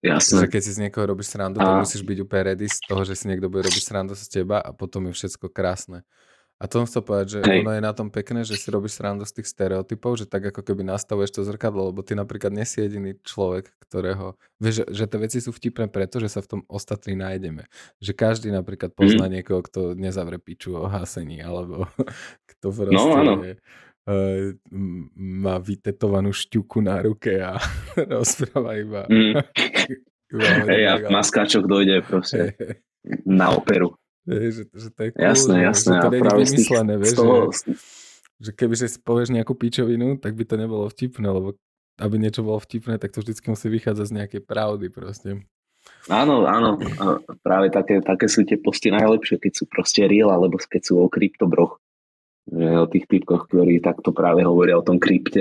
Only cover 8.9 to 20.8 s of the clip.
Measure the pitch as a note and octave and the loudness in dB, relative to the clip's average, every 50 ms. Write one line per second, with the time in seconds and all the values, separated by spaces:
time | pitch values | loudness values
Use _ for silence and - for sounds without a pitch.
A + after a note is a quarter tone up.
8.9 | - - - G2+ G2+ G2+ G2+ G#2 - - A2 - - _ G2+ F#2 F#2+ F#2+ F#2+ _ | -10 -8 -8 -6 -6 -6 -10 -12 -12 -12 -12 -14 -6 _ -4 -2 -2 -4 -4 _
9.9 | A#2 A2 - B2 B2 A2+ G#2+ - - G2 F#2+ G2+ G2 - G2 - G2+ G2 F#2+ F#2+ | -10 -6 -4 -4 -4 -4 -6 -6 -6 -6 -6 -6 -8 -10 -6 -6 -4 -4 -4 -6
10.9 | F#2+ G2+ - _ A2 G2+ G2 G2 - - G2 G2+ G2+ G#2 - A2+ G#2 G2 F#2+ F#2+ | -6 -6 -6 _ -2 -2 -2 -4 -4 -6 -6 -6 -6 -6 -6 -4 -4 -2 -4 -4
11.9 | F#2 G2 G2 - G#2 G#2 G2+ G#2 - G#2 - G2+ G2 G#2 A2 - - - G#2+ G2+ | -6 -8 -8 -6 -6 -6 -6 -8 -8 -6 -6 -4 -4 -4 -6 -6 -4 -4 -4 -4
12.9 | G#2 G#2 G2 F#2+ G2 _ _ - - - G2 F#2 F2+ F#2 F#2+ _ _ _ _ _ | -4 -6 -8 -8 -10 _ _ -16 -6 -4 -2 -2 -2 -4 -8 _ _ _ _ _
13.9 | - F#2 F#2 F#2 F#2+ G2 F#2+ F#2+ F#2+ _ _ _ _ _ G#2+ A2+ A2+ A2 A2+ - | -8 -6 -4 -4 -4 -6 -8 -12 -14 _ _ _ _ _ -2 -2 -2 -2 -4 -6
14.9 | G2 G2+ A2+ G#2 - G#2+ G#2+ A2 - B2 A#2+ - A#2 - - A#2+ - - A#2 G#2 | -4 -6 -6 -4 -4 -6 -6 -4 -4 -6 -6 -8 -12 -8 -8 -8 -4 -4 -6 -6
15.9 | - G2+ G2 F#2 - B2+ A2+ G#2 - G#2 G2 _ - G2+ - _ - G2+ - - | -4 -4 -6 -4 -4 -6 -6 -4 -6 -8 -10 _ -10 -12 -12 _ -12 -12 -8 -8
16.9 | G#2+ G2 _ - G2 F#2+ F#2+ F#2+ F#2+ F#2+ F#2+ E2+ D#2 D#2 - _ _ - - - | -10 -8 _ -8 -8 -6 -6 -6 -8 -8 -8 -10 -12 -12 -16 _ _ -20 -20 -20
17.9 | _ _ - G2+ G2 - A#2 A2 A2+ A2 A2 G#2+ G2+ F#2+ F#2 F2+ G2 - - F2+ | _ _ -10 -10 -4 0 0 0 0 0 -4 -4 -4 -4 -4 -6 -10 -8 -10 -10
18.9 | _ - G2+ G2+ G#2+ A2 F#2+ F#2 F#2 F#2 F2+ - F#2+ F#2 F2 - _ F#2+ F#2 F2 | _ 4 6 6 6 6 2 0 -4 -6 -4 -2 -4 -4 -4 -4 _ -6 -4 -4
19.9 | F2+ F2+ F#2+ F#2 F#2 F#2+ F2+ E2+ F2 F2+ _ - F#2 _ - F#2+ F2+ E2 | -4 -6 -6 -6 -4 -6 -6 -8 -8 -12 _ -16 -20 _ -12 -10 -8 -6